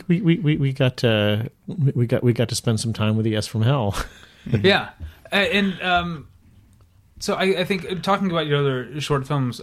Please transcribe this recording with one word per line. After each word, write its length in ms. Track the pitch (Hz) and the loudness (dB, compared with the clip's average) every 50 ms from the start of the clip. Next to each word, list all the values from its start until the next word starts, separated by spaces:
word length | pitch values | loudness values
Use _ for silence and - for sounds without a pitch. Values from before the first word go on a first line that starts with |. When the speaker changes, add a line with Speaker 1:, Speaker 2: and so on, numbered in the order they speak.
| - - | 2 0
Speaker 1:
we, 140 | 175 170 | 0 2
we, 140 | 226 165 165 - | 4 2 2 2
we, 200 | 196 147 151 160 | 2 0 0 2
we 160 | 139 135 131 | 0 -2 0
got, 300 | - 139 127 - - - | 2 0 0 0 2 2
uh, 400 | 120 110 107 104 104 104 104 113 - _ _ _ | 2 4 4 2 2 2 0 -2 -6 _ _ _
we, 260 | - - - 139 139 - | -10 -4 0 0 0 2
we 100 | - 120 113 | 0 0 0
got, 160 | 131 117 - | 0 2 2
we 100 | 120 117 | 2 2
got 160 | 113 120 110 | 2 0 -2
to 60 | - | -2
spend 240 | - - - 113 104 | -4 -2 0 0 0
some 100 | - 113 107 | 0 -4 -2
time 220 | - 110 107 107 | 0 0 0 2
with 80 | 110 110 | 2 0
the 120 | 113 107 | 0 0
S 120 | 107 104 - | -2 -2 -2
from 140 | - 113 107 | -2 0 2
Hell. 320 | 120 143 143 113 101 95 - | 2 2 2 0 -2 -2 -4
<laughs> 40 | - - - - - - - - - - 220 101 101 | -6 -8 -10 -20 -20 -20 -20 -16 -8 -2 -2 2 4
Speaker 2:
Yeah, 260 | 190 196 165 110 - - - - - - - - - - | 4 4 2 0 -4 -12 -14 -16 -16 -16 -16 -10 -2 0
A-, 20 | 196 196 175 170 202 | 0 0 2 2 2
and, 240 | 196 196 180 - | 0 0 -2 -2
um... 460 | - 185 180 175 175 175 170 151 131 - - _ _ - - - - _ _ _ - _ _ _ _ _ - - | -2 0 0 0 0 -2 -8 -10 -12 -18 -20 _ _ -20 -20 -20 -20 _ _ _ -20 _ _ _ _ _ -18 -10
So 160 | - - 196 | -6 -4 -2
I, 240 | - 185 190 190 165 | 0 2 2 2 0
I 40 | 185 | 0
think, 200 | - 208 185 165 - | -2 -2 -4 -4 -6
uh, 40 | 185 | -6
talking 360 | 175 - 190 196 196 202 190 | -4 -2 0 0 0 0 0
about 160 | 170 165 156 151 | 0 0 0 2
your 120 | 143 143 | 2 2
other 400 | 143 139 131 127 123 110 139 151 | 2 2 0 -2 -4 -6 -8 -8
short 260 | 135 - 147 139 131 - | -4 -2 -2 -2 0 -2
films, 320 | 151 143 135 123 120 - | -2 0 0 -2 -4 -6